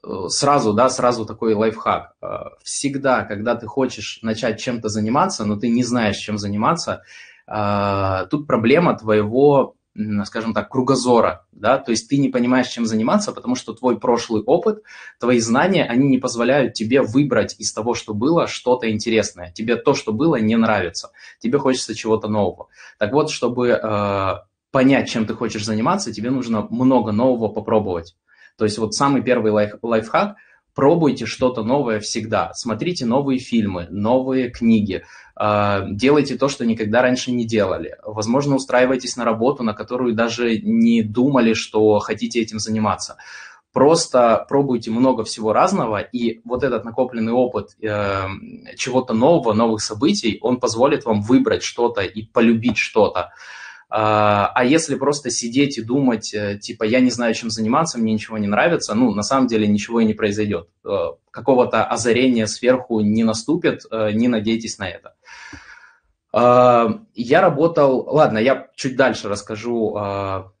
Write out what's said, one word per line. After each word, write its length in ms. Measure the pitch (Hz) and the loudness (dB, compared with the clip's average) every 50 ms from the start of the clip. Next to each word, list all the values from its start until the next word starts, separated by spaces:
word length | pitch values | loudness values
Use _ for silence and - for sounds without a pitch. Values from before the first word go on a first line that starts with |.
| - | -14
э, 260 | - - 95 92 - | -12 -10 -8 -6 -6
сразу, 440 | - - 147 139 147 143 117 110 104 | -4 0 2 2 2 4 4 2 2
да, 160 | 104 123 127 | 4 2 2
сразу 360 | 127 - 123 123 120 113 110 | 2 2 0 0 0 0 -4
такой 280 | - 110 - - 113 107 | -8 -8 -4 0 0 2
лайфхак. 600 | 101 110 113 110 - - 113 98 82 - - _ _ | 2 2 0 -2 -2 -2 -2 -2 -2 -4 -10 _ _
Э, 40 | - - 101 - - - - _ _ | -12 -10 -10 -10 -10 -12 -18 _ _
всегда, 600 | - - - - 139 139 135 135 135 127 113 101 | -10 -10 -6 -6 -4 -4 -2 0 2 2 2 0
когда 320 | 101 107 101 104 120 117 | -4 -8 -6 -2 -2 -2
ты 120 | - 120 104 | -4 -4 -8
хочешь 520 | - - 131 127 - - 104 - - - - | -4 -2 -2 -2 -4 -8 -12 -12 -12 -8 -6
начать 360 | 113 110 110 - 120 110 110 | -6 -4 -2 -2 -4 -4 -4
чем-то 300 | - 131 120 113 110 110 | -6 -6 -6 -4 -4 -4
заниматься, 560 | 104 107 107 110 117 147 180 196 196 - 113 | -4 -2 -2 0 2 2 0 0 -2 -4 -4
но 100 | 104 104 | -4 -4
ты 140 | 101 104 120 | -2 -2 0
не 140 | 117 120 123 | 0 0 0
знаешь, 340 | 117 120 123 113 104 95 - | 0 0 0 0 0 -2 -2
чем 200 | - - 107 104 | -6 -6 -6 -6
заниматься, 640 | 101 101 101 104 110 139 170 165 - - 95 - - _ - - - - - _ _ - | -6 -6 -4 -2 0 0 0 0 -2 -6 -6 -8 -8 _ -20 -20 -20 -20 -20 _ _ -10
э, 800 | 107 107 104 101 104 101 101 101 98 98 98 95 95 95 92 92 | -6 -4 -2 0 0 0 0 0 0 0 0 0 -2 -2 -2 -4
тут 160 | - 147 147 - | -4 -6 -2 -2
проблема 500 | 127 117 110 113 135 160 175 151 113 104 | -2 0 4 4 4 4 4 2 0 0
твоего, 760 | 110 107 107 107 104 107 113 131 139 147 143 139 123 - - _ _ _ _ - | 0 0 2 2 2 0 2 4 4 6 6 4 2 0 -4 _ _ _ _ -8
м, 280 | 104 107 104 101 98 | -6 -4 -2 -4 -4
скажем 280 | - - 117 110 113 107 | -4 -6 -6 -6 -2 -2
так, 160 | 107 - - | -4 -4 -2
кругозора, 760 | - 131 127 127 135 127 120 123 123 117 101 92 82 - _ _ _ | -2 -2 0 2 0 0 2 4 4 4 4 2 0 -4 _ _ _
да, 240 | - 98 110 131 135 | -4 0 2 2 2
то 140 | - - | 0 -2
есть 180 | 117 110 - - | -4 -4 -2 -2
ты 80 | 143 139 | 0 0
не 120 | 139 127 | 0 0
понимаешь, 380 | 131 127 120 123 127 127 127 127 | 0 0 0 2 2 2 0 0
чем 180 | - 120 117 | -4 -6 -4
заниматься, 460 | 110 110 110 110 131 175 208 202 - | -2 -2 -2 0 2 0 0 0 -2
потому 240 | - - - 117 127 | -8 -10 -6 -4 -4
что 180 | 127 - - 110 | -4 -4 -10 -12
твой 240 | - - 127 120 110 | -4 -2 -2 -2 0
прошлый 420 | - - 120 113 - - 113 107 104 | 0 0 0 0 0 -2 -4 -4 0
опыт, 400 | - 147 175 - 220 214 214 - - - - - - - _ | 2 0 2 2 0 -4 -4 -8 -20 -20 -20 -20 -20 -14 _
твои 200 | - 117 127 120 | 0 2 2 2
знания, 460 | 110 117 117 131 160 185 196 165 127 | 2 2 2 2 2 2 2 2 0
они 240 | 107 120 123 139 143 | 0 2 2 2 4
не 80 | 131 117 | 2 2
позволяют 560 | - 127 113 117 117 120 135 147 131 110 - | 0 -4 -2 -2 0 2 2 2 2 0 -2
тебе 280 | - 110 110 123 139 | -4 -4 2 2 2
выбрать 540 | 127 - 110 135 147 135 120 110 101 101 - - | 2 2 2 0 2 2 2 0 0 -2 -4 -8
из 120 | 104 - - | -10 -8 -6
того, 200 | - 107 120 117 | -6 -4 -4 -4
что 180 | 110 - - 107 | -4 -6 -8 -6
было, 340 | 104 110 143 165 170 127 107 | -2 0 2 2 2 0 0
что-то 420 | - - - 127 123 123 - 113 | -4 -6 0 0 0 2 2 -2
интересное. 600 | 107 104 - 117 113 110 98 - - 90 87 87 - | -2 -2 -2 0 0 0 0 0 -4 -12 -16 -16 -12
Тебе 200 | - 110 113 120 113 | -8 -2 -2 -2 0
то, 160 | - - 135 | 2 0 0
что 180 | - - - | 0 0 -4
было, 240 | 107 110 143 165 156 120 | -4 0 2 2 2 2
не 200 | 110 107 113 117 | 2 2 2 2
нравится, 540 | 113 113 107 101 92 85 - - - - - - - - - _ | 2 2 2 0 0 -4 -6 -10 -14 -14 -20 -20 -20 -20 -20 _
тебе 200 | - 117 127 143 | -6 -2 -2 0
хочется 360 | - 135 127 127 - - 110 | 2 2 0 0 -2 -6 -8
чего-то 320 | - - 110 110 107 110 107 | -6 -2 0 0 0 0 -2
нового. 400 | 107 107 101 90 - - - - _ - - - - _ | 0 0 0 0 -2 -8 -16 -20 _ -20 -20 -20 -6 _
Так 140 | 107 104 123 | -4 0 2
вот, 160 | 147 151 151 | 0 0 0
чтобы, 380 | - - - 120 123 127 123 120 | -2 -4 -4 -4 -2 0 0 2
э, 640 | 117 - - 110 104 104 104 101 98 98 98 95 90 - - _ _ _ _ _ | 0 0 0 -2 -2 -2 0 0 -2 -2 -2 -2 -4 -6 -8 _ _ _ _ _
понять, 380 | - 135 131 131 139 123 107 - | 0 2 4 4 4 4 2 0
чем 160 | - 117 110 | -2 -4 -4
ты 80 | 107 110 | -4 -4
хочешь 320 | - 123 110 110 110 104 | -6 -6 -6 -6 -6 -6
заниматься, 460 | 110 110 107 113 151 185 208 - 123 104 | -4 -4 -2 0 0 -2 -2 -4 -6 -8
тебе 160 | 104 104 120 | -8 -4 -4
нужно 360 | 135 131 120 117 113 107 101 107 | -4 -4 -2 -2 -2 -2 -2 -4
много 420 | 110 120 127 131 135 123 113 110 104 | -4 0 2 4 4 2 2 0 0
нового 340 | 104 123 131 127 113 113 104 | 0 2 0 0 0 -2 -4
попробовать. 680 | - 110 104 110 113 110 101 98 90 85 82 - _ _ _ _ _ _ - - _ _ | -4 -6 -4 0 0 0 0 0 -6 -6 -8 -12 _ _ _ _ _ _ -20 -20 _ _
То 80 | 113 | -2
есть 120 | 107 104 - | -2 -2 -2
вот 140 | 113 107 107 | -4 -4 -2
самый 280 | - 143 139 143 127 | 0 0 2 2 0
первый 300 | 113 123 123 117 107 110 | 2 2 0 2 2 2
лайф-, 280 | 104 107 104 104 - - | 2 2 0 0 -4 -8
лайфхак: 540 | - 117 117 113 110 - - 160 196 208 208 - - _ _ _ _ _ _ | -6 -2 -2 -2 -2 0 0 0 0 0 -4 -12 -20 _ _ _ _ _ _
пробуйте 500 | - 131 143 170 170 165 143 113 113 117 | 2 4 4 4 4 2 0 0 0 -6
что-то 380 | 107 - - 131 127 123 117 107 | -8 -6 -2 -2 -2 -2 -2 -2
новое 360 | 110 127 143 139 120 110 107 | -2 0 0 0 0 -2 -4
всегда, 520 | 101 - - 117 107 110 110 98 87 - - | -4 -6 -8 -8 -6 -2 -2 -2 -2 -2 -6
смотрите 520 | - - 120 107 107 - 170 175 - 131 | -10 -6 -6 -4 -4 -4 -6 -4 -4 -2
новые 340 | 117 117 139 143 139 135 127 | 0 0 0 0 0 -2 -4
фильмы, 480 | 120 - 120 117 104 98 95 90 87 85 | -4 -2 0 0 0 0 -4 -6 -8 -8
новые 600 | - 101 101 110 123 131 131 131 131 131 127 123 | -6 -4 0 0 2 0 0 0 -2 -2 -2 -4
книги, 540 | 120 - 120 113 113 110 101 98 92 85 - - - - - - _ - | -6 0 2 4 4 4 2 0 -4 -8 -8 -12 -20 -20 -20 -20 _ -4
э, 480 | 107 107 104 104 104 101 101 98 95 - | 0 0 2 2 2 0 0 -2 -4 -6
делайте 460 | 101 104 117 131 147 151 143 139 131 110 | -6 0 2 4 4 4 4 0 -2 -2
то, 120 | 135 117 | -2 -2
что 160 | - - 123 | -2 -2 -2
никогда 360 | 113 113 110 113 104 107 120 | -2 -2 -2 -2 0 2 2
раньше 300 | 127 127 127 127 - - | 4 4 2 0 -2 -4
не 140 | 123 123 117 | -2 -2 -2
делали. 500 | 110 113 107 98 95 85 80 85 76 - - - | 0 0 0 2 0 -2 -4 -6 -12 -14 -14 -14
Возможно, 500 | 107 107 107 104 107 120 139 143 143 139 | -12 -8 -6 -2 0 0 0 2 2 0
устраивайтесь 600 | 131 131 - 127 123 127 127 135 127 - - - 127 | 0 -2 0 2 2 4 4 2 -2 -2 -8 -8 -4
на 80 | 117 | -2
работу, 380 | 117 113 107 113 127 147 - 123 | -2 0 2 0 0 0 0 -2
на 100 | 113 104 | -4 -4
которую 400 | - 107 - - 127 131 123 110 | -6 -8 -8 -6 -2 -2 -2 0
даже 440 | 107 117 117 113 117 120 117 113 107 | 0 0 -2 0 -2 0 0 0 0
не 420 | 104 104 113 117 113 117 117 117 110 | 0 0 2 4 4 4 4 2 0
думали, 500 | 107 104 123 123 143 143 131 117 113 110 | 0 0 0 0 2 2 2 2 2 2
что 460 | 110 - - - 110 107 107 107 104 | 0 -4 -4 0 2 4 4 4 2
хотите 420 | - - 110 104 123 117 117 120 | 2 -2 -6 -4 -4 -4 -2 -2
этим 180 | 110 113 110 107 | -4 -4 -6 -10
заниматься. 580 | 107 110 110 110 107 104 92 - - - - - - - - - - - - - _ _ _ | -6 -4 -2 -2 0 0 -2 -2 -6 -12 -14 -18 -20 -20 -20 -20 -20 -20 -20 -20 _ _ _
Просто 720 | 127 131 147 165 160 - - - 127 120 117 113 98 - - | 4 4 6 6 4 2 0 2 4 4 6 4 2 0 0
пробуйте 420 | - 143 139 139 127 113 113 - | 0 0 0 2 -2 -4 -4 -4
много 320 | 110 117 127 131 123 113 110 | 0 2 2 2 2 0 -4
всего 300 | - - - 107 110 104 | -6 -8 -4 -2 0 2
разного, 460 | 113 156 185 196 185 143 113 107 101 | 2 2 2 2 0 -2 -2 -2 -4
и 400 | 90 - - 120 120 113 113 - _ | -6 -6 -6 -4 -2 -2 -4 -4 _
вот 180 | 117 123 127 143 | -8 -6 -2 -2
этот 220 | 131 120 110 107 | -2 -2 -2 -6
накопленный 480 | 117 110 - 131 120 - 117 110 113 117 | -6 -4 -4 -4 -2 -2 -4 -4 -2 2
опыт, 420 | 127 127 120 - 104 101 - - _ | 0 0 0 0 -6 -8 -8 -14 _
э, 460 | - 107 104 104 101 98 98 98 95 95 95 - - - - - - - - - | -6 -4 -2 -2 -2 -2 -2 -2 -4 -6 -8 -10 -14 -16 -18 -20 -20 -20 -12 -10
чего-то 360 | - 127 123 131 127 - 117 | -8 -2 -2 -2 -2 0 0
нового, 400 | 110 117 147 175 160 - 117 107 | 2 4 4 4 4 2 0 2
новых 280 | 107 117 117 110 107 | 2 2 2 2 -2
событий, 580 | - - 110 104 123 160 208 202 - 113 98 - | -4 -8 -6 -2 0 0 0 0 0 -4 -4 -2
он 180 | - 113 127 123 | -2 -2 -2 0
позволит 460 | 127 117 107 113 123 147 156 135 - | -2 -4 0 2 2 2 2 0 0
вам 160 | 120 110 104 | -2 -2 -2
выбрать 420 | 104 104 127 131 127 113 104 87 - | 2 2 2 4 4 2 0 -2 -2
что-то 380 | - - - 120 117 - 101 | -6 -4 -2 -2 0 0 -2
и 220 | 98 87 - 107 110 | -4 -4 -6 -10 -12
полюбить 540 | - _ 123 117 117 117 113 110 123 107 - | -4 _ 2 4 4 4 2 0 -2 -2 -2
что-то. 540 | - - - 107 104 90 - 90 85 - - - - - - - - - - - _ _ | -4 -2 2 2 2 4 2 -4 -6 -6 -10 -20 -20 -20 -18 -18 -18 -18 -20 -20 _ _
А, 640 | - 107 107 107 107 104 107 104 104 101 101 - - | -2 0 2 2 4 4 4 4 4 4 2 2 2
а 100 | 127 127 | 2 2
если 300 | 123 147 160 156 - 139 | 4 2 2 2 0 -4
просто 340 | - 135 139 147 147 - 127 | -2 0 0 0 -2 -4 -6
сидеть 480 | 113 - 123 117 117 135 143 139 143 117 | -6 -4 -6 -2 0 0 0 0 0 -6
и 40 | 110 | -6
думать, 500 | 110 120 143 139 127 117 107 - - - | -2 -2 2 2 2 0 0 -4 -6 -6
э, 240 | 107 104 101 101 101 | -4 -4 -4 -6 -6
типа: 240 | - - 113 - 113 | -8 -12 -8 -4 -2
«Я 140 | 107 117 127 | 0 2 4
не 100 | 127 123 | 4 2
знаю, 220 | 113 117 120 117 113 | 2 0 -2 -2 -2
чем 140 | - - 113 | -2 -4 -8
заниматься, 480 | 107 110 110 107 123 151 165 165 - 120 | -6 -4 -2 0 2 2 0 0 -2 -2
мне 140 | 113 110 110 | -2 0 0
ничего 240 | 107 - - 113 110 | -2 -4 -6 -6 -4
не 80 | 104 101 | -2 0
нравится», 480 | 101 113 139 175 170 - - - 107 | 0 2 2 2 0 -2 -2 -4 0
ну, 180 | 107 127 120 98 | 2 2 2 2
на 100 | 101 104 | 0 -2
самом 240 | - 135 135 131 120 | 0 2 2 2 2
деле 200 | 117 110 107 104 | 2 0 2 2
ничего 340 | 104 104 104 - 117 117 | 2 0 -2 -2 0 2
и 40 | 113 | 2
не 80 | 107 107 | 2 0
произойдёт. 540 | - 110 104 98 104 107 104 98 85 85 _ _ _ _ | 0 0 -2 0 -2 -2 -2 -2 -6 -6 _ _ _ _
Э, 280 | - 101 95 85 80 - - _ _ | -4 -4 -2 -2 -4 -6 -10 _ _
какого-то 540 | - - 113 143 135 123 123 107 - 113 107 | -18 -8 0 2 4 4 4 2 2 0 0
озарения 640 | - 120 113 107 120 110 120 127 131 123 113 110 107 | 0 -2 -2 0 0 2 4 4 2 2 2 0 -2
сверху 540 | - - - 120 127 127 127 - 117 110 | -4 -2 2 2 2 2 2 -2 -2 0
не 220 | 107 104 107 113 113 | 2 2 2 2 2
наступит, 600 | 113 107 110 - - 151 180 170 156 123 - - - | 2 0 -2 -2 -2 -2 0 0 -2 -2 -2 -8 -10
э, 200 | - 110 110 107 104 | -6 -2 -2 -2 0
не 140 | 110 120 123 | 2 2 2
надейтесь 520 | 120 110 104 107 113 110 113 107 - - | 2 0 0 -2 -2 -2 -4 -8 -10 -8
на 100 | 101 92 | -8 -10
это. 240 | 87 - - - _ _ _ - - - - - - - - - - - - - _ _ _ _ _ _ _ _ - | -10 -12 -18 -20 _ _ _ -20 -20 -20 -20 -18 -18 -20 -20 -20 -20 -20 -20 -20 _ _ _ _ _ _ _ _ 0
А, 680 | 104 120 123 123 127 123 123 123 117 117 110 104 - - _ _ | 4 6 6 8 8 8 8 6 6 4 2 0 -4 -8 _ _
я 280 | - 117 113 135 170 | -8 -2 2 4 6
работал, 680 | 185 - 151 127 160 165 165 160 143 135 131 120 - - | 6 4 2 2 0 2 4 4 4 4 4 2 -2 0
ладно, 280 | 107 151 156 123 107 110 | 2 4 4 4 4 2
я 280 | 110 131 135 135 - - _ | 2 2 2 0 -2 -12 _
чуть 220 | - - 139 127 120 | -8 -6 -6 2 2
дальше 320 | 135 123 110 - - 107 | 2 2 2 -2 -4 -6
расскажу, 640 | 101 101 - - 110 104 107 120 120 117 110 107 - 104 | -6 -6 -6 -10 -10 -8 -6 -4 -2 0 0 -2 -2 -2
а, 540 | 104 101 101 98 98 98 95 95 95 - _ _ | -4 -4 -4 -4 -4 -4 -4 -6 -8 -12 _ _